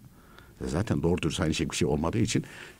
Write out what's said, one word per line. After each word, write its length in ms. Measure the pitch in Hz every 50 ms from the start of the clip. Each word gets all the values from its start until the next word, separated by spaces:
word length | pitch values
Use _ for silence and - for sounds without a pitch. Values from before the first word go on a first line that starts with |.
| - - - - - - - - - - - - -
e, 40 | 65
zaten 340 | 65 80 107 - 92 73 71
doğru 200 | 85 90 82 -
dürüst 180 | 80 71 -
aynı 140 | - 78 76
şey 160 | - 82 -
bir 60 | -
şey 120 | - 90 69
olmadığı 300 | 71 76 76 82 87 117
için 260 | 113 - - - - - - - - - - -